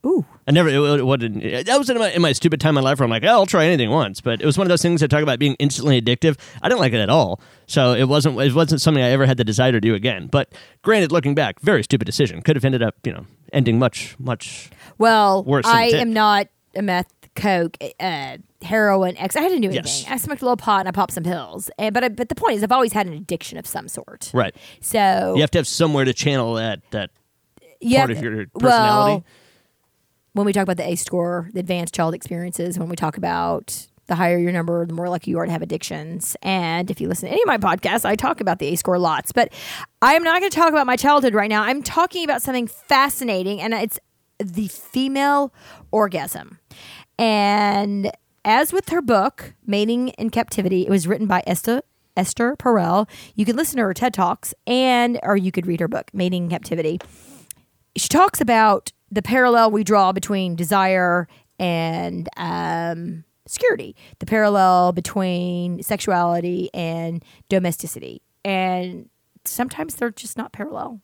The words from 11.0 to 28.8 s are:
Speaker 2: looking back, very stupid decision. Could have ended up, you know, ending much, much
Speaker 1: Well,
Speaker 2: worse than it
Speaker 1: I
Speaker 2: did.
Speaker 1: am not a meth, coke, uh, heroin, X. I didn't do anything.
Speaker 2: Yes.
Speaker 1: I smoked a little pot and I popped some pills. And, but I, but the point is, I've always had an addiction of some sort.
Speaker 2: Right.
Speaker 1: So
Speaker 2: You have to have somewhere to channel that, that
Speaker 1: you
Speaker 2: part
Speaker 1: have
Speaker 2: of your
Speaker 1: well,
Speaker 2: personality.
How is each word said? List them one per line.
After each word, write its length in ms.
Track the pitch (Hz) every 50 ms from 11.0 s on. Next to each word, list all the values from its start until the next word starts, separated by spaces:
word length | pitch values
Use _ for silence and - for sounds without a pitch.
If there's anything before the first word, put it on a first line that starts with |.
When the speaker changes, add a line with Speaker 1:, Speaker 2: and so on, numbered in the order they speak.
| 180 151
Speaker 2:
looking 220 | 156 170 135 139 143
back, 240 | 151 143 107 - _
very 220 | - - 196 135 101
stupid 200 | - - 127 110
decision. 380 | - 107 - 147 107 82 82
Could 140 | - - 117
have 80 | 131 110
ended 160 | 135 131 123
up, 140 | 113 110 - _ _
you 80 | - -
know, 100 | 90 87 - _ _ _ -
ending 260 | - 139 131 120 113 117
much, 380 | 127 120 - - - - - _
much 520 | 131 127 120 - - - - - - - - _ - - - _
Speaker 1:
Well, 440 | 214 226 226 220 208 202 190 190 -
Speaker 2:
worse 200 | 127 143 139 -
than 100 | 226 233
it 40 | 233
Speaker 1:
I 120 | 226 240
Speaker 2:
did. 100 | 226 233
Speaker 1:
am 120 | 247 233
not 360 | 220 220 214 214 208 202 202 _ _ _ _ _ _
a 80 | -
meth, 240 | 214 196 180 175 180 _ _ _ - _ _
coke, 400 | - - 208 190 175 170 165 - - - 139 - _
uh, 380 | - 185 170 147 135 131 127 - - _ _ _
heroin, 540 | - 170 202 220 214 208 196 190 190 180 185 -
X. 180 | - 190 -
I 60 | 294
didn't 180 | 302 381 370 311
do 80 | 220 190
anything. 160 | - - -
Speaker 2:
Yes. 200 | - - - - -
Speaker 1:
I 80 | 233
smoked 260 | 247 - - 294 269
a 20 | 269
little 120 | 247 247
pot 240 | 214 - 226 208 196
and 80 | 185 185
I 20 |
popped 220 | 175 185 196 -
some 100 | - 185
pills. 480 | 160 175 180 165 131 85 80 - 208 - - -
And, 160 | 202 220 208
but 80 | 247
I, 60 | 254 247
but 200 | 208 226 247 226
the 60 | -
point 220 | - 427 453 226
is, 80 | 202 208
I've 80 | 196
always 200 | 247 262 254 233
had 140 | 196 208 202
an 60 | 180
addiction 440 | 160 151 - - 175 160 - - 165
of 100 | 160 143 -
some 180 | - - -
sort. 460 | - - - - - - _ - - -
Speaker 2:
Right. 200 | 127 117 90 - - - - - _
Speaker 1:
So 540 | - - - 220 202 190 185 190 190 185 185
Speaker 2:
You 60 | 139
have 80 | 151 147
to 60 | - 175
have 80 | 139 -
somewhere 360 | - - 165 160 151 139 135
to 60 | 131 123
channel 400 | - - 147 143 135 120 113 117
that, 260 | 113 113 113 104 78 _ _
that 200 | - 107 98 90 _ _ _ _ _ _ _ _ _ _ _ - _ _
Speaker 1:
you 180 | - 233 247 262
Speaker 2:
part 100 | 269 -
Speaker 1:
have 80 | 110 156
Speaker 2:
of 60 | -
your 220 | 117 107 110 98 - _
Speaker 1:
well, 160 | 202 240 254
Speaker 2:
personality. 540 | 240 226